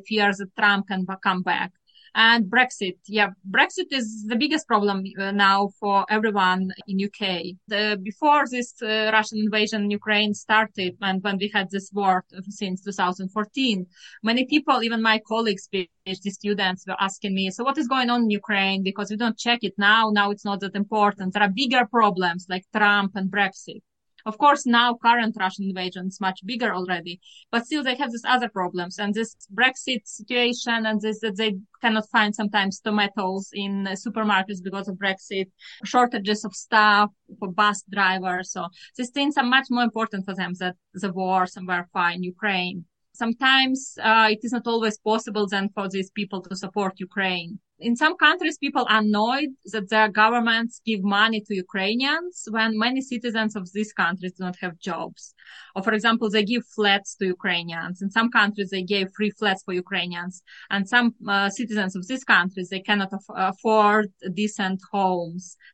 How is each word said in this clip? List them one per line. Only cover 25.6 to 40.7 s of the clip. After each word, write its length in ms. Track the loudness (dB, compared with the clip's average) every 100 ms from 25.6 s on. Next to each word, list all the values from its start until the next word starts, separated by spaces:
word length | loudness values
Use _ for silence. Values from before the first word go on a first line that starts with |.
| -6
invasion 420 | -4 -6 -6 -8
is 140 | -4
much 180 | -4 -4 -6
bigger 280 | -2 -2
already, 460 | -2 -2 -4 -6 -14 _ -20 -4
but 140 | -4 -2
still 180 | -2
they 120 | -2 -2
have 140 | -4
these 140 | -4
other 240 | 0 0 0
problems 500 | -4 -4 -4 -8 -6
and 160 | -4
this 220 | -2 -6 -8 -12
Brexit 500 | 0 0 0 -6 -6 -6
situation 800 | -18 -4 0 0 -2 -2 -2 0
and 160 | -2
this, 180 | -2 -4
that 160 | -6 -2
they 220 | -2 -4 -10 _
cannot 280 | 0 0 0
find 240 | 0 2
sometimes 460 | 0 -2 0 0 -2
tomatoes 720 | -2 0 0 0 -4 -4 -8
in, 340 | -8 -6 -4 -4
uh, 60 | -6 -6
supermarkets 580 | -4 0 0 0 -6
because 240 | -8 -8 -8
of 80 | -6
Brexit, 520 | -4 -4 -6 -6 -6 _ -20 -16
shortages 640 | -2 2 2 0 -2 -2 -4
of 100 | -12
staff 540 | 0 4 6 6 4 _ _ -12
for 120 | -8
bus 320 | 0 2 2 -6
drivers. 640 | 0 0 0 -2 -4 -6
So 160 | -8 -10 -12 -20 -10
these 120 | -8
things 260 | -2 -2 0
are 80 |
much 240 | 2 2 2
more 140 | 0
important 400 | 0 0 -4 -4
for 100 | -6
them 200 | -6 -6 -4
than 160 | -6